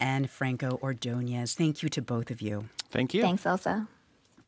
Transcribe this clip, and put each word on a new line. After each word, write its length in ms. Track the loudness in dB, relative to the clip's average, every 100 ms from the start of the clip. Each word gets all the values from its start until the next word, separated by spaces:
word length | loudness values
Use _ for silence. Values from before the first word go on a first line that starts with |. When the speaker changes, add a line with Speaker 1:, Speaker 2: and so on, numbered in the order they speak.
Speaker 1:
and 280 | 0 2 0
Franco 520 | 0 -2 0 0 -2
Ordonez. 720 | -2 -4 -2 -2 -2 -2 -2
Thank 300 | 2 2 2
you 40 | -2
to 140 | -2
both 300 | -2 -2 -2
of 80 | -4
you. 260 | -2 -4 -6 -12 -4
Speaker 2:
Thank 240 | 0 2
you. 80 | 4
Speaker 3:
Thanks, 240 | 4 4 2
Elsa. 400 | 2 2 0 -2 -10 _ _ _ -20